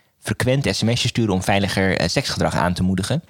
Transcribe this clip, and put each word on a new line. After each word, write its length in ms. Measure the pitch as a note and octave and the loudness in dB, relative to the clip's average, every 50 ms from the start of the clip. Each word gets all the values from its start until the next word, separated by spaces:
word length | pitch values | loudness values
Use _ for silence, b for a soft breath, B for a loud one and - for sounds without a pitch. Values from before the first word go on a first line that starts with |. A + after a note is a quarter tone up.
| B B B B | B B B B
frequent 580 | - - A2 - - B2+ C3 C#3+ A#2+ G2 F#2+ | -6 -4 -4 0 0 2 2 2 2 0 0
sms'jes 340 | - G#2+ A2 A#2+ - - A#2 | 0 0 0 0 0 0 -2
sturen 240 | - B2 A2+ G#2 F#2 | 0 0 2 2 2
om 80 | F#2 F#2 | 0 2
veiliger, 560 | - G2+ G2+ G2 F#2+ - G2+ F#2+ F#2+ E2+ - | 2 2 2 2 0 0 0 0 2 2 0
eh, 100 | - F2 | 0 0
seksgedrag 460 | - C#3+ - - - - E3 D#3 D#3 | 0 -2 -2 -2 -2 -2 -2 0 0
aan 200 | - - F3+ F2+ | 0 0 0 0
te 80 | - F#2 | 0 0
moedigen. 400 | F#2 F#2+ F#2 G2 - B2+ E3+ - - | 0 0 -2 -2 -2 -4 -4 -4 -8